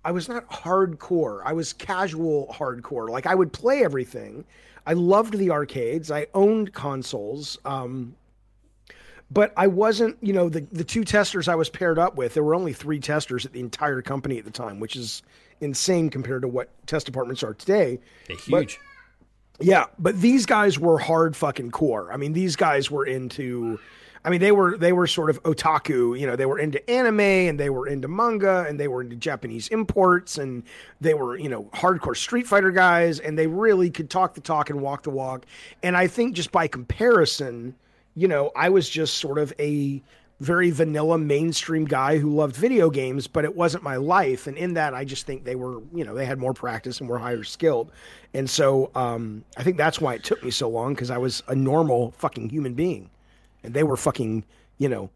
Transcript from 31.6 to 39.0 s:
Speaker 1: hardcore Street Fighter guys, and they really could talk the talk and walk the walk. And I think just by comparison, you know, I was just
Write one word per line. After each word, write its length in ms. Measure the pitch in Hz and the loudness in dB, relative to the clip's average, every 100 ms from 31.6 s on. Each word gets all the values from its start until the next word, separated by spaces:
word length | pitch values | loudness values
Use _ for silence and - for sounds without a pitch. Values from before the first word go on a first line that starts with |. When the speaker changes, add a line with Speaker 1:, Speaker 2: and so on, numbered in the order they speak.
| 104 | -8
Speaker 1:
hardcore 440 | - 180 180 151 120 | 0 2 2 -2 -4
Street 300 | - 240 247 | -2 -2 4
Fighter 240 | 202 190 | 4 4
guys, 480 | 185 180 170 170 156 | 6 6 6 4 0
and 200 | 156 156 | -4 0
they 80 | 160 | 0
really 420 | 175 220 196 180 | 2 4 4 2
could 200 | - 151 | -2 -4
talk 240 | 185 185 | 0 0
the 80 | - | -2
talk 280 | - 151 143 | -4 -2 -2
and 120 | 143 | -4
walk 220 | 139 139 | -6 -6
the 60 | 156 | -6
walk. 360 | 135 131 127 - - - - | -6 -6 -10 -14 -20 -20 -6
And 140 | 180 180 | 0 2
I 120 | 180 | 2
think 280 | 240 240 180 | 2 -2 -2
just 160 | 160 | -2
by 160 | 175 160 | 0 0
comparison, 1080 | 127 123 - 233 220 156 - 135 120 120 - _ _ _ | -4 -8 0 4 6 4 0 -6 -8 -12 -14 _ _ _
you 140 | - 185 | 0 2
know, 240 | 147 143 131 | 2 0 2
I 140 | 170 | 4
was 200 | 190 - | 4 2
just 260 | 156 | -2